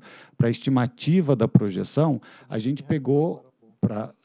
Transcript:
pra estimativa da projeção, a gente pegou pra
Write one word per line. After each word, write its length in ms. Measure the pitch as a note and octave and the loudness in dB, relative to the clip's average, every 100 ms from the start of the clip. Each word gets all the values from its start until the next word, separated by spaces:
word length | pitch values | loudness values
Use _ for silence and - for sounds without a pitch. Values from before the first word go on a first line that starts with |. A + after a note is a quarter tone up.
| - - - - | -2 -20 -8 -2
pra 140 | A#2 | 0
estimativa 840 | A2+ C#3 C3 B2 - D3 F#3 D3 | 0 0 0 0 -2 0 2 2
da 140 | B2+ A2+ | 2 4
projeção, 720 | - G#2 F#2+ G2 - D#3+ A#2 - - - | 4 4 -2 -4 0 0 0 -6 -20 -10
a 120 | A2 | -6
gente 240 | A#2 C#3+ | -4 -4
pegou 640 | C#3 D#3+ B2+ C#3 E3 D#3 - _ A2+ _ | -4 -4 0 0 0 -4 -14 _ _ _
pra 320 | - G#2+ A2+ - | -4 -4 -8 -14